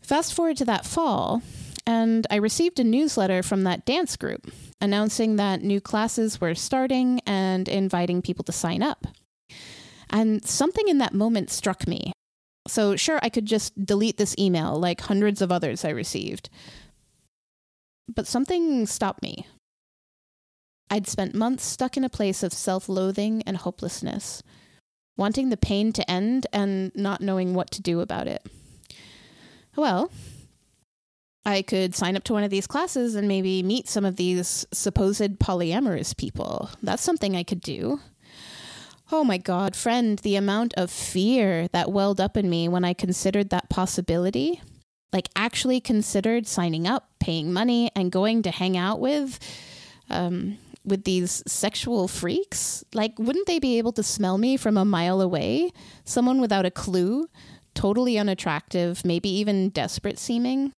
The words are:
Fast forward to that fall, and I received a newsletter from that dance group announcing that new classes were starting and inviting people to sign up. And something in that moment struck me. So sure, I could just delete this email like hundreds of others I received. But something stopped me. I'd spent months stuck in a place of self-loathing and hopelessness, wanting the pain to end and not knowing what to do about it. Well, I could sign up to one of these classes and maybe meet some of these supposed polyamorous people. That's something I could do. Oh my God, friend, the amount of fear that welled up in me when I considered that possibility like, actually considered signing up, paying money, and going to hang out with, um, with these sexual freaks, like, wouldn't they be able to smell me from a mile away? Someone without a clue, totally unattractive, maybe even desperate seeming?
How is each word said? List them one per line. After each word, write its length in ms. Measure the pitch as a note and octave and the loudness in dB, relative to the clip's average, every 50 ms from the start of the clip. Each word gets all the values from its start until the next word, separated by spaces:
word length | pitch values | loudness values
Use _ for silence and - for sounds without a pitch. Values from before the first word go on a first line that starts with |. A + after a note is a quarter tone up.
Fast 340 | _ - C#4 D4 E4 - - | _ 2 0 2 2 0 0
forward 220 | - E4+ E4 D#4 B3+ | 0 2 0 2 0
to 60 | C#4 | 0
that 200 | A#3 A3 - - | 0 0 0 -2
fall, 560 | - - - E4 D4+ G#3+ - - - - A#3+ A#3 - - - - - - - - | -4 -2 0 0 2 2 0 0 0 0 -2 -4 -6 -14 -14 -12 -12 -12 -8 -2
and 440 | - A#3 A3+ A3+ A3+ A3+ A3+ A3 - | 0 2 2 4 4 4 2 2 2
I 60 | - | 0
received 420 | G#3 G3+ A3 - - E4+ F4 F4 - | 2 2 2 2 2 0 0 2 2
a 60 | B3+ | 2
newsletter 580 | A3+ A3 B3+ D4+ D4+ - - G3 F#3+ F#3+ F3+ F3+ | 4 4 4 2 2 2 2 2 4 4 2 2
from 220 | - G#3+ G3 F#3+ | 2 2 2 2
that 200 | F#3+ F3+ - - | 2 0 0 0
dance 320 | - B3+ E4 F#4 - - | 0 0 0 0 -2 -4
group 360 | - - - A#1 - _ - - - - - - _ | -6 -6 -6 -6 -8 _ -16 -18 -18 -20 -20 -8 _
announcing 540 | - G3+ G3+ G#3 G#3+ G#3+ - - A#3 A3 G#3+ | 0 0 2 2 2 0 2 0 2 2 2
that 280 | G#3 G#3 G3+ F#3+ - - | 2 2 2 0 0 0
new 180 | G3 G3+ G3+ | 0 0 0
classes 600 | G3 - - G#3+ G#3+ A#3+ - - A3+ A3 G#3+ - | 0 -2 -2 0 0 0 0 0 0 0 0 0
were 140 | - E3 E3 | -2 -2 -2
starting 640 | E3 - - - C4 C4 C4 C4 B3+ B3+ B3+ B3 B3 - | -2 -2 -2 0 0 2 2 2 2 2 2 2 0 0
and 420 | - G3+ F#3+ F#3+ F#3+ F#3 F#3 F#3 - | 0 0 2 2 2 2 0 0 0
inviting 540 | - G3 F#3+ F#3+ F#3 F3 F3 F3 F3 F3+ F3+ | 0 0 0 2 2 0 2 2 0 0 0
people 220 | - F3+ - - | -2 -4 -4 -4
to 80 | - E3 | -6 -4
sign 320 | - - E3+ E3+ F3 G#3 | -2 -2 -2 0 0 0
up. 220 | D4 - _ - - - _ _ _ _ _ _ _ - - - - - - - - - - - - | 0 -2 _ -8 -12 -12 _ _ _ _ _ _ _ -20 -20 -20 -20 -20 -20 -20 -20 -20 -20 -10 -2
And 360 | - G#3 A3 A3 G#3+ G#3+ - | 0 2 2 2 2 0 -2
something 400 | - - - C4+ D#4+ F#4 - G#4+ | -2 0 2 2 2 2 2 2
in 120 | G#4 E4+ C#4 | 4 4 4
that 140 | B3+ - - | 4 2 2
moment 380 | G3 G#3 A3+ A#3 G#3 F3+ - | 0 2 2 2 0 0 -2
struck 380 | - - - G3+ F#3 - - - | -4 -4 -2 -2 -2 -2 -2 -4
me. 240 | F3 - - - F3+ _ _ _ _ _ _ _ _ _ _ - | -4 -4 -6 -8 -8 _ _ _ _ _ _ _ _ _ _ -4
So 260 | - - G#3+ G3+ G3 | 0 2 4 4 4
sure, 240 | F3+ - - D#4+ D4 | 2 2 0 2 2
I 100 | - A#3 | 0 0
could 160 | - B3+ G#3+ | 0 -2 0
just 380 | G#3 A3 G#3+ - - _ - G3 | 2 0 0 0 -2 _ -6 -2
delete 320 | F#3 G3+ G3+ G#3+ A3+ - | 0 2 2 2 2 2
this 200 | - G#3 G3 - - | 0 0 0 2 2
email 400 | G3+ G3 F3+ E3+ D#3 - - D3+ | 2 4 4 2 2 0 0 0
like 220 | F3 F3 E3+ - | 0 0 -2 -2
hundreds 420 | - - G#3 G3 G#3 G#3 G#3 - - | -2 0 2 2 4 2 2 2 2
of 80 | F3 | 2
others 340 | F3+ F3 - D3 A2+ - - | 2 2 0 -2 -4 -2 -4
I 60 | D#3+ | -4
received. 600 | D3+ A#2+ - - - - G2+ G#2+ - - - - _ - - - - - - - _ _ _ _ _ _ _ _ _ _ _ _ _ _ _ _ _ _ _ _ _ _ _ - | -4 -2 -4 -4 -4 -6 -6 -6 -8 -10 -12 -16 _ -20 -20 -20 -20 -20 -20 -20 _ _ _ _ _ _ _ _ _ _ _ _ _ _ _ _ _ _ _ _ _ _ _ -8
But 180 | A#3 - G3+ - | -6 -6 -4 -2
something 580 | - A#3+ C4+ - F#4 F4 E4+ E4 D4 B3+ A3 | 0 0 0 2 2 2 2 2 2 2 0
stopped 360 | G3+ - - A3 G3 - - - | 0 -2 -2 -2 -2 -2 -4 -8
me. 240 | - - - - - _ _ _ _ _ _ _ _ _ _ _ _ _ _ _ _ _ _ _ _ _ _ _ _ _ _ _ _ | -10 -10 -10 -14 -16 _ _ _ _ _ _ _ _ _ _ _ _ _ _ _ _ _ _ _ _ _ _ _ _ _ _ _ _
I'd 200 | G3+ G#3+ G3 - | -2 -2 -2 -2
spent 260 | - - G3 F#3 - | -2 -2 -2 -2 0
months 300 | G3+ A3 A#3 C4 B3+ - | 0 0 0 0 -2 -4
stuck 320 | - - - B3+ C4 - | -6 -4 -2 -4 -2 0
in 80 | C#4+ C4 | -2 -2
a 40 | B3+ | -2
place 360 | - - G#3+ G3 G3 - - | -2 0 0 0 0 0 -2
of 80 | F3+ - | -4 -4
self-loathing 880 | - - - F#3 F#3+ - - G3 F#3 F#3+ F#3+ G3 G3 G3+ G#3+ A3 A3 G#3+ | -4 -2 -2 -2 -2 -2 -2 -2 0 0 0 0 0 0 0 0 -2 -2
and 100 | - G3 | -4 -6
hopelessness, 840 | F3 - F3 F3 - - F3 - - - - - - - - - - - _ - - - _ _ _ _ _ _ _ _ _ _ | -4 -4 -6 -8 -6 -8 -8 -8 -6 -6 -6 -6 -6 -8 -10 -12 -14 -16 _ -20 -20 -20 _ _ _ _ _ _ _ _ _ _
wanting 320 | - F#3+ G3+ A3 - C4+ C4 | -2 -2 0 0 0 0 0
the 80 | A#3+ | 2
pain 360 | - - - G#3 G3 G#3 A3 G#3+ | 2 2 2 2 2 2 0 0
to 160 | - - - | -2 -2 -2
end 380 | F3+ F3+ G3 A3 B3 C4 B3 - - | 0 0 0 0 0 0 -2 -2 -2
and 400 | G#3 G3+ G3 G3 F#3+ F#3+ F#3 - | 0 0 0 0 -2 -2 -4 -4
not 260 | - G3+ G3 G3+ - | -4 -2 -2 -2 -2
knowing 340 | - G3 F#3+ F#3+ F#3 F3+ F3+ | -2 -2 0 0 0 0 0
what 180 | F3+ F3+ - - | 0 -2 -2 -6
to 100 | - G3 | -6 -2
do 180 | - E3+ E3+ | -2 0 0
about 280 | - - - - C2+ - | -2 -2 -4 -6 -6 -6
it. 180 | - - _ - - - - - - - - - - - - - - - - - - - - - - - _ _ _ | -6 -8 _ -14 -20 -20 -20 -20 -20 -20 -20 -20 -20 -20 -20 -20 -20 -20 -20 -20 -20 -20 -20 -20 -20 -20 _ _ _
Well, 380 | - D4+ C#4 F#3+ F3+ B3+ F4+ - - - - - - - - _ _ _ _ _ _ _ _ _ _ _ _ _ _ _ _ _ _ _ | 0 2 2 2 2 0 -2 -4 -10 -16 -16 -18 -18 -20 -20 _ _ _ _ _ _ _ _ _ _ _ _ _ _ _ _ _ _ _
I 180 | G#3 G3+ G3 G3 | 0 0 0 0
could 340 | - - F#3+ F#3+ F3+ F3+ | 2 0 0 0 0 0
sign 200 | - G3 F3 F#3 | 0 0 0 0
up 60 | G3 - | -2 -2
to 80 | - A#3 | -2 0
one 120 | G#3 G#3 | 0 0
of 60 | G3+ | 0
these 180 | G3 G3 G3 - | 0 -2 -2 -2
classes 480 | - C#4 E4+ F4+ - C4+ A#3+ A#3+ A3 | -2 -2 -2 0 0 0 0 0 0
and 100 | G#3 G3+ | 0 0
maybe 360 | G#3 G3 F#3+ F#3 F#3 F#3+ F#3+ F3+ | 2 2 2 2 0 0 0 0
meet 240 | F#3 G#3+ C4 - - | 0 0 0 -2 -2
some 160 | - A3 G3+ | -2 0 0
of 120 | G3 F#3 | 0 0
these 500 | F#3+ F3+ F3+ F3+ F3+ F3+ - - - - - - | 0 0 0 2 0 0 -2 -4 -4 -4 -6 -6
supposed 680 | - - G#3 F#3 - G3+ F#3+ G#3 - G#3+ G3+ G3+ - | -4 -4 -2 0 2 2 2 2 2 0 -2 2 0
polyamorous 760 | - - F#3+ F3+ F3 E3 E3+ G#3+ C#4 B3 F3+ D3+ - - - | 0 0 2 0 0 0 0 0 0 0 0 -2 -4 -6 -6
people. 540 | - - - - - - - - - - - - - - | -6 -8 -8 -6 -8 -8 -6 -6 -6 -8 -8 -10 -8 -6
That's 200 | - - A#3 - | -4 -4 -2 0
something 320 | - F4 D#4+ - G3 F#3+ | 0 0 0 0 0 0
I 80 | F3+ F3 | -2 -2
could 180 | - - F3 | -4 -6 -6
do. 400 | - - C#3+ - - G#3 C#4 C#4+ - - _ _ _ - - - - - - - - - - - - - - _ _ _ | -6 -8 -8 -4 -2 -2 -2 -4 -6 -12 _ _ _ -20 -20 -20 -20 -20 -18 -18 -18 -18 -18 -18 -20 -20 -20 _ _ _
Oh 140 | - D#4+ D4+ | 0 2 4
my 140 | B3 G3+ F3+ | 4 2 2
God, 360 | F#3 - F#3 F3 G3 F#3+ F#3 | 0 0 0 0 0 0 -2
friend, 440 | - - B3 A3+ B3 A#3+ A3 G#3 G3 | -2 0 0 2 4 4 2 2 0
the 160 | - G#3+ G3 | 0 0 2
amount 380 | G3 G3 G3 G3 G#3+ A#3 A#3+ - | 2 2 2 2 2 0 0 0
of 140 | - F#3 F3+ | -2 -2 -2
fear 800 | - - - - - F#3 F#3 G#3+ B3+ C4 A3 F#3+ F3+ E3 E3+ F3 | -2 -6 -8 -2 0 2 4 4 4 4 4 4 2 2 0 0
that 240 | - F3 F3 - F#3+ | 0 0 0 0 2
welled 280 | G3+ G3 G3 G3+ F#3+ | 2 2 2 2 2
up 160 | F#3+ G3 - | 0 0 2
in 120 | A3 G3+ F#3 | 0 2 2
me 200 | F3 E3+ E3+ E3+ | 2 2 2 2
when 160 | F3 F3+ F3+ | 2 2 2
I 100 | F3 F3 | 2 0
considered 560 | - - F3+ F3+ - - F#3+ F#3+ G#3 G3+ G3 | 0 0 -2 -2 0 0 2 2 2 0 2
that 180 | - F3+ - - | 0 -2 -2 -2
possibility 920 | - - F#3 F#3+ - - F3+ - E3+ E3+ F3+ F#3 G3+ A#3+ C4+ D#4 F4 E4+ - - - - _ _ _ _ _ _ - | 0 0 0 0 0 -2 -2 0 0 2 2 0 0 0 0 0 -2 -2 -6 -20 -20 -20 _ _ _ _ _ _ -2
like, 160 | F#3+ - - - | -2 -2 0 -2
actually 440 | - G#3 A#3 - - - B3+ B3+ B3+ | 0 0 0 -2 -2 0 2 2 0
considered 680 | B3+ - C4 G#3 G#3 - - G#3 G3 A3 A3+ A#3 A3 | 2 2 2 2 2 2 0 0 2 2 0 0 0
signing 400 | - - - F3 E3+ D#3+ D#3+ E3 | -2 -2 0 0 0 0 0 0
up, 220 | F3+ F3 - - _ _ _ | 0 0 -2 -2 _ _ _
paying 320 | - - E3 E3 D3+ D#3+ F3+ | -2 0 0 -2 0 0 0
money, 380 | F#3 A3 B3 A#3+ A#3 A#3 A#3 _ | 2 2 4 4 4 2 2 _
and 180 | G3+ F#3+ F3+ F3 | 0 0 0 2
going 300 | F#3 F#3+ G#3+ A3+ A#3 G#3+ | 2 2 4 2 2 0
to 80 | F#3+ | 0
hang 260 | D#3+ - F#3 F#3 F#3+ | -2 0 0 0 2
out 240 | F3+ F3 F#3+ A3 - | 2 2 0 0 0
with, 380 | - B3+ C#4+ D4 C#4+ C4+ B3+ - - - - - - - - - - - - - _ _ | 0 0 0 0 -2 -4 -6 -10 -14 -16 -16 -16 -18 -20 -20 -20 -20 -20 -20 -20 _ _
um, 480 | - F3 F3 F3 F3+ F3+ F3+ F#3 G#3 G#3 - - - - _ | -4 -2 -2 -2 -2 -2 -4 -4 -6 -8 -12 -20 -20 -14 _
with 200 | - G3 G3 G3 | -2 -2 0 0
these 380 | G3 F#3 F3+ F3 F3 - - - | 0 0 0 0 0 -4 -6 -6
sexual 600 | - - - - G#3 G#3 - - - A#3 A3 F3+ | -6 -4 -2 -2 -2 -2 -4 -4 -2 0 0 0
freaks, 760 | G3 - - - F3 G3 D#4+ G4 _ - - - - - - - _ - | 0 -2 -4 -4 -2 -2 -2 -2 _ -6 -6 -4 -4 -6 -8 -10 _ -4
like, 240 | A3+ G#3+ A3+ A3 - | -2 -2 -2 -2 -2
wouldn't 280 | A3 A#3 C#4 F4 G4 | -2 0 0 0 0
they 120 | G4 F4 E4 | 0 0 0
be 200 | C#4 C4 B3 A#3 | 2 2 2 2
able 140 | A3+ A#3 A3+ | 2 0 0
to 100 | - G#3 | -2 -2
smell 360 | - - - G#3 F#3 F#3 G3 | -2 -2 0 0 0 2 2
me 180 | A3 B3+ C4+ | 2 2 2
from 200 | C4 - A3+ G#3+ | 2 2 2 4
a 80 | G#3 F#3 | 4 4
mile 360 | G#3 G3+ E3+ E3+ F3 F#3 F#3+ | 4 4 2 2 2 2 2
away? 520 | F#3+ F3+ F3 D#3 - F2 - C#4 E4+ F4+ - - - - - - - | 2 2 2 0 0 0 0 0 0 -2 -2 -8 -20 -20 -20 -20 -12
Someone 360 | - - B3+ A#3+ B3 C4 C4+ | -2 0 2 2 4 4 2
without 260 | B3+ A3+ G#3 G3 F#3+ | 2 2 2 2 2
a 40 | F3+ | 0
clue, 580 | - - - - F3+ F#3 F3+ F#3 A3+ C#4 D#4+ E4 _ - - - - - _ _ _ | -2 -2 -6 0 2 2 2 2 2 0 -2 -4 _ -18 -20 -20 -20 -20 _ _ _
totally 440 | - - G3 G3+ A#3 B3+ B3 A#3+ G#3+ | 0 0 2 4 4 4 2 2 2
unattractive, 840 | G#3 G#3 F#3+ F#3 - F#3+ D#3 D3 - _ - F#3 F3 F3 E3+ - - | 2 2 0 0 0 -2 -2 -2 -4 _ -2 0 0 0 -2 -2 0
maybe 240 | F#3 E3+ E3+ - G3+ | 0 0 2 0 0
even 400 | F#3 G3 G#3 G#3 G#3 G3 F#3+ F#3+ | 0 0 2 2 2 2 2 0
desperate 480 | - - C3 - - - - G3+ - - | 0 -2 -2 -2 -4 -6 -6 -6 -8 -6
seeming? 540 | - - A#3+ A#3 A#3+ B3 C4 C4+ C#4 C#4 C4+ | -6 -4 -2 0 0 0 0 0 -2 -2 -4